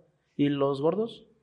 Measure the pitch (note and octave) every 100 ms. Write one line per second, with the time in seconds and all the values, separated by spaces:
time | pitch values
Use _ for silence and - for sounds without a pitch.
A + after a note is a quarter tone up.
0 | _ _ _ - C#3+ C#3+ C#3 C3+ D3+ F#3
1 | A3+ - - _